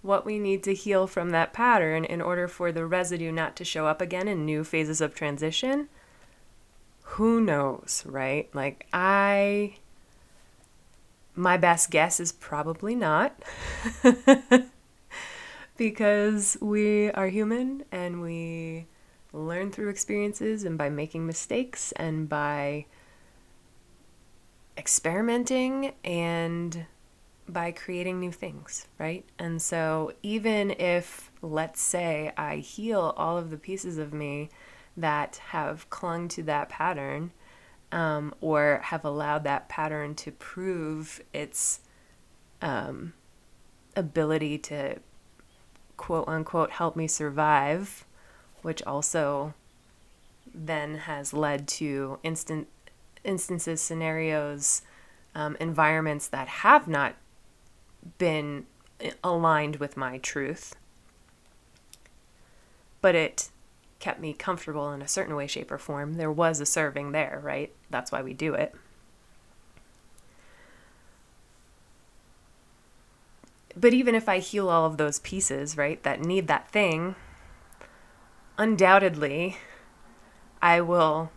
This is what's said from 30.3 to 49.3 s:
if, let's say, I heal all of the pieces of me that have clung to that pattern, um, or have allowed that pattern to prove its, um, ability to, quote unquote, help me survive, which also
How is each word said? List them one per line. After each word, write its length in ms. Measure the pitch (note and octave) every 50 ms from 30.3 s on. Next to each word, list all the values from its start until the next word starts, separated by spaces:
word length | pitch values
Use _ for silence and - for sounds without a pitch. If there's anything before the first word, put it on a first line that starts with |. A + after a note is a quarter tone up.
| G#3+ A3+ G#3 A3+ G#3+ G#3 G3+ G3+
if, 600 | - - F#3 F3 F3 F3 F3 - - - - - _ -
let's 400 | - D#3+ D3+ D#3 D#3+ D#3+ - -
say, 500 | - - - F3 F3 E3+ D#3 D3+ D3+ - -
I 200 | - D3+ D3 D3+
heal 560 | D3+ C#3 - - - G#3 A3+ A3 F#3+ E3+ E3 -
all 200 | - D#3 D#3+ E3+
of 120 | F3 E3+ E3
the 80 | D#3
pieces 400 | D3 - - F#3+ F#3+ - F3+ E3+
of 160 | D#3 D3+ D3 D3
me 360 | D3+ D3 C#3+ C#3+ D3 D3+ D#3 - - - - - - - - -
that 420 | F3 E3 D#3 D3+ D3+ D3 - - - - -
have 400 | - D#3+ D3 C#3+ D#3 D#3+ - -
clung 380 | - - - F3 E3 E3+ F3 F3
to 140 | - - D#3+
that 260 | D#3 D3 D3 D3+ -
pattern, 640 | - - D#3 F3+ F3 D3 C#3 C#3 C#3 D3 E3 F3 - _ - - - - - - - - - _
um, 420 | - E3+ E3 D#3 D3+ D3+ D3 D3 - -
or 400 | - D#3+ D#3 D3 D3 D3 C#3+ - -
have 200 | - E3+ D#3 -
allowed 400 | D3+ C#3+ D3 D3 D3 D3 D#3 D3+
that 240 | C#3+ C#3+ - -
pattern 480 | - - - D#3 D#3 D#3 D3+ D3 D3 D3+
to 160 | - - D3+
prove 880 | - - - - - F#3 F#3 F#3+ F#3 E3+ D#3 D#3 D#3 D#3 D#3+ D#3 - - - _ -
its, 480 | D3 D3 C#3+ - - - - - - _ _ _ _ _ _ - _ - _ - - - _ - -
um, 520 | - D#3 C3 A2 - - C3 - - E3+ - _ _ - _ - _ - - - - - _ - _ _ -
ability 600 | G3+ F3 D3+ - E3+ D#3 D3+ D#3 D#3 D3+ D3 D3
to, 400 | D3+ - - D3 D3 C#3 C#3 - - - - - - _ - - - - - - _ - - - - - - -
quote 300 | - - - E3+ D#3+ -
unquote, 440 | - D#3+ D#3+ D#3+ - - E3 D#3 -
help 240 | - - E3+ D#3+ -
me 120 | E3 D#3+
survive, 960 | D#3 - - D3+ D3 C#3 D3+ D3+ D3+ D3+ C#3 C#3 C#3+ D#3 F3+ G3+ G3 - - - - - - - - - - - - - -
which 200 | - E3 D#3 - -
also 720 | - C#3 C#3+ D3 - - E3 D3+ C#3+